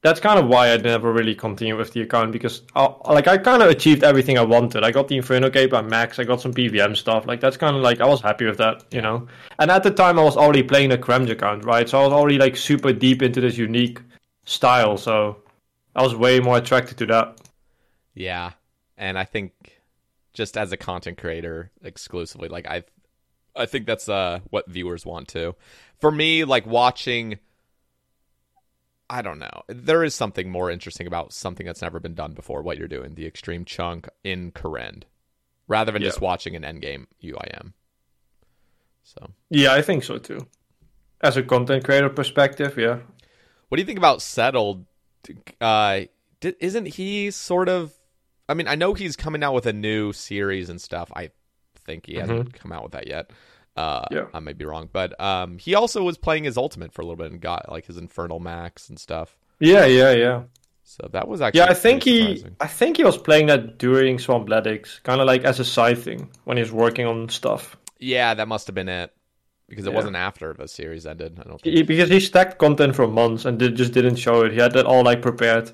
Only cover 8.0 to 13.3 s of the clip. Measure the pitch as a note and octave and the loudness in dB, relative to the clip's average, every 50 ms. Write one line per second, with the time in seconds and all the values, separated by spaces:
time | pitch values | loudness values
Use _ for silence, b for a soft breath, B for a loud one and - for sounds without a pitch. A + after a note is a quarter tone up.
8 | A#2+ C#3 C#3+ B2+ G#2+ G#2 G#2+ - A#2+ A2 G#2 G#2+ A2+ A2+ A2+ - - _ - B2+ | 4 2 2 2 0 -2 -2 0 -2 -4 0 0 0 0 0 -4 -12 _ -8 -4
9 | A2 A2 A2 A#2+ B2 B B B B B B B D3+ D#3+ F#3 F#3+ F#3+ G3+ G3 - | -4 -4 -4 -4 -8 B B B B B B B 2 4 4 4 4 2 2 4
10 | F#3 F3+ E3+ E3+ D#3 D3+ C3 - D3 D3 D3 C#3+ C3+ B2+ C#3 C#3 C#3 C3+ B2+ B2 | 4 4 6 6 4 4 6 6 4 6 6 4 2 4 2 2 4 4 0 0
11 | B2 - B2 B2+ C3 A#2 A2+ A2+ - G#2 G#2 G#2 G#2+ A#2 A#2 A#2 A#2+ A#2 C#3 C3+ | 2 0 2 2 2 0 -2 -2 -2 -2 -2 -4 -2 0 2 2 2 2 4 4
12 | C#3 C#3 C#3+ D3 D3 D3 C#3+ C3+ C3+ C3 C3 - - - D3 C#3+ C#3+ C#3 B2+ - | 4 6 4 4 4 4 4 4 4 4 2 -2 0 0 0 2 2 0 2 4
13 | C3 B2+ B2+ B2+ C3+ B2 | 4 2 4 4 2 0